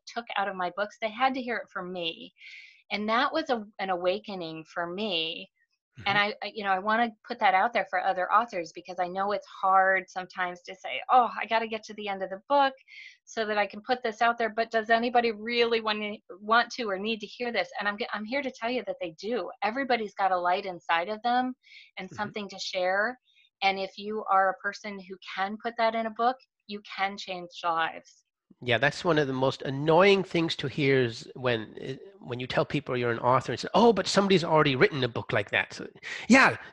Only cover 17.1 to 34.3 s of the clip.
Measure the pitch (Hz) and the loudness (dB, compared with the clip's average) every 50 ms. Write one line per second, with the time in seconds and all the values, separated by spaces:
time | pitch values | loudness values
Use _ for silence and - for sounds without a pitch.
17.1 | 226 214 214 190 - - 247 240 226 202 175 - - - 202 208 202 208 233 - | -4 -6 -8 -14 -10 -8 -8 -4 -2 -2 -4 -4 -6 -6 -4 -4 -4 -4 -6 -6
18.1 | - 208 214 214 254 285 285 254 254 - 226 233 254 240 214 - 180 - 185 170 | -6 -8 -8 -6 -6 -4 -4 -6 -8 -6 -6 -4 -4 -4 -4 -6 -8 -8 -8 -10
19.1 | 160 - 190 208 247 214 175 180 - - 202 214 226 269 277 254 247 226 220 196 | -10 -10 -8 -6 -4 -4 -6 -8 -8 -4 -4 -4 -2 -2 -2 0 0 0 -2 -6
20.1 | - - 196 185 185 180 175 175 180 202 196 190 180 170 _ - 170 165 175 208 | -4 0 0 2 2 2 2 2 0 0 -2 -6 -10 -8 _ 0 0 0 0 -2
21.1 | 214 214 - 240 240 247 254 254 254 _ _ _ - - - _ - 202 190 190 | -6 -4 -2 0 0 0 0 -2 -6 _ _ _ -20 -20 -20 _ -14 -14 -14 -12
22.1 | - - 214 202 - 214 202 190 190 185 - - - 190 180 185 190 196 214 240 | -8 -8 -8 -8 -6 -10 -10 -10 -10 -12 -10 -6 -4 -2 0 0 2 2 0 -2
23.1 | 254 _ _ _ _ _ _ _ _ - 196 196 190 196 196 196 - - 202 208 | -4 _ _ _ _ _ _ _ _ -2 0 0 0 0 -4 -6 -8 -10 -10 -8
24.1 | 214 214 - - 196 190 190 190 185 - - 202 202 - - 214 202 196 185 185 | -8 -6 -2 2 4 4 4 4 2 -2 -4 -8 -8 -6 -12 -12 -12 -12 -14 -16
25.1 | 190 - - - - 190 190 196 214 220 - 233 240 - 226 226 220 226 226 220 | -18 -16 -14 -12 -4 -4 -4 -4 -4 -6 -6 -6 -2 2 0 2 2 0 -4 -4
26.1 | 214 - 233 247 262 - _ _ _ _ _ - 202 208 208 - - - 190 196 | -2 0 0 0 0 -2 _ _ _ _ _ -12 -12 -12 -12 -12 -6 -4 -4 -4
27.1 | 202 202 - - 185 180 175 175 - - - 170 165 165 165 - - - - - | -4 -8 -10 -10 -10 -10 -10 -12 -12 -6 -2 -2 0 0 0 -2 -4 -10 -18 -20
28.1 | - _ _ _ _ _ _ _ - - - 120 117 113 139 143 - - - 180 | -20 _ _ _ _ _ _ _ -18 -8 0 2 2 4 4 2 0 0 0 2
29.1 | 160 151 147 131 131 127 131 135 - - - 139 135 135 147 160 160 170 190 202 | 4 4 4 2 0 2 2 2 0 0 -6 -6 -4 -2 2 6 8 8 8 8
30.1 | 196 196 180 - - 170 165 160 - - - 135 - - 143 135 139 131 127 117 | 8 6 4 0 0 0 0 0 -2 -4 -6 -6 -2 0 2 4 4 4 4 2
31.1 | 113 123 - - - 135 127 127 120 113 107 104 - - - - 135 - - - | -2 -6 -14 -16 -12 -4 -2 0 0 0 -4 -8 -12 -12 -10 -10 -10 -12 -14 -20
32.1 | - - - 82 120 123 127 123 - 160 151 - - 147 - - 131 123 120 120 | -20 -18 -12 -10 -8 -8 -6 -2 0 0 0 0 -2 -4 -4 -2 -4 -2 0 0
33.1 | 117 - - 120 127 131 - - 123 - - - - 180 226 240 214 185 185 - | -2 0 2 4 4 4 2 0 -6 -6 -4 0 4 6 6 6 6 4 0 2
34.1 | - 196 202 196 | 2 4 4 6